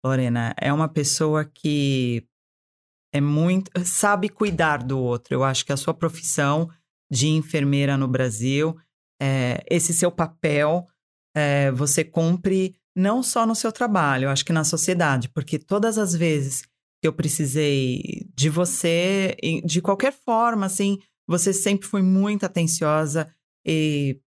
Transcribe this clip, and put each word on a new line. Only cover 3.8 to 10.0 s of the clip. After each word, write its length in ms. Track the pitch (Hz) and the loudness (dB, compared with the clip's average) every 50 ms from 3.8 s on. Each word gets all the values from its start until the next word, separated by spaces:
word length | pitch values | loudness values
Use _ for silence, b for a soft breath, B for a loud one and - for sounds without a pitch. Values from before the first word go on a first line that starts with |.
| 180 | -2
sabe 420 | 175 - - - 208 208 202 185 208 | 0 0 2 2 2 2 2 0 -4
cuidar 540 | - _ 220 208 180 156 170 156 147 139 123 | -2 _ -2 -2 2 2 2 2 2 -2 -2
do 160 | 127 139 135 | -4 -2 -2
outro. 340 | 127 123 120 120 _ - 139 | 0 -2 -2 -4 _ -4 -2
Eu 100 | 131 131 | 0 0
acho 220 | 135 131 - - | 0 0 -2 -2
que 60 | - 143 | -2 -4
a 40 | |
sua 160 | 139 - - 160 | -2 -2 -4 -2
profissão 760 | - 170 160 - - - - - - 147 139 147 156 165 165 B B B B _ _ _ _ | -2 -2 -4 -4 -4 -4 -4 -2 0 0 0 2 0 -2 -4 B B B B _ _ _ _
de 160 | 143 117 135 156 | -2 0 2 2
enfermeira 680 | 156 160 147 151 - 156 139 143 143 139 143 139 139 | 2 2 0 0 -2 0 0 2 2 2 2 2 0
no 100 | 135 135 | 0 0
Brasil, 720 | 127 127 127 127 127 107 107 117 131 135 143 151 160 160 165 B B _ _ _ _ _ _ | 0 0 0 0 0 -2 -2 -2 0 0 0 0 0 -2 -6 B B _ _ _ _ _ _
é, 420 | 139 139 135 135 127 123 123 - - - | -2 -2 0 0 0 -2 -2 -4 -2 0
esse 240 | - 170 165 - 170 | 0 0 2 2 0
seu 180 | - | 2